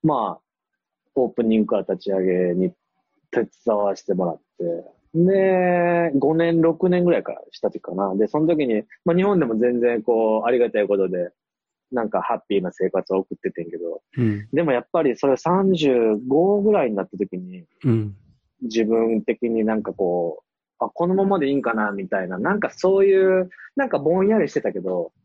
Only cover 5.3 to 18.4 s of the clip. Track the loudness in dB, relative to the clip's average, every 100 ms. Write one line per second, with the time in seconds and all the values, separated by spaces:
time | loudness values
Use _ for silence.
5.3 | 4 2 2 2 2 2 2 0 0 2
6.3 | 2 2 2 2 2 0 2 2 2 -2
7.3 | -12 -16 -6 -6 -6 -10 -4 -2 0 0
8.3 | 2 0 2 0 -2 -4 -6 0 2 2
9.3 | 2 0 0 0 2 0 0 0 2 2
10.3 | 2 2 2 2 0 0 2 0 -2 -6
11.3 | _ _ _ _ _ _ -6 -2 -4 -2
12.3 | -6 _ -2 -2 -4 -2 -2 -2 -4 -2
13.3 | -8 -8 -8 -10 -10 -10 -10 _ -2 -2
14.3 | -2 -4 -2 0 0 0 0 0 0 0
15.3 | 0 2 2 2 2 2 2 2 0 0
16.3 | 2 2 2 2 2 0 -2 -6 -6 -6
17.3 | -6 -12 -16 -20 _ 0 0 -2 -12 _
18.3 | _